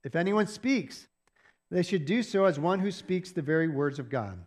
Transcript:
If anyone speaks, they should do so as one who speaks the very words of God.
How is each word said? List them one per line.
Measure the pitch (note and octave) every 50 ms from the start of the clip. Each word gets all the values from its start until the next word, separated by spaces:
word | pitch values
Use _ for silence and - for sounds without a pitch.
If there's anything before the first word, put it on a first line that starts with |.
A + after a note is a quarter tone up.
| _
If | C#3 -
anyone | E3 F3 F#3+ G3+ G#3+ G#3+ G#3
speaks, | - - - B3+ C4+ A#3+ D3+ B2 - - - _ _ _ _ _ _ _ _ _ _ _ _ _
they | F3 F3+ F3
should | - G#3 F#3 C#3+
do | C#3 G3 B3 A3+
so | - - G3 G3
as | F#3+ E3 C#3+
one | D3 E3+ F#3 G3
who | F#3 G3+
speaks | F#3 - - - F#3 F#3 F3+ -
the | - F3
very | D3 C#3 D#3+ D#3+ E3 E3
words | D3+ C3+ C#3+ C#3+ C3+ C#3+
of | C3 A2+
God. | B2+ B2+ A2 G2 F#2+ F2+ F2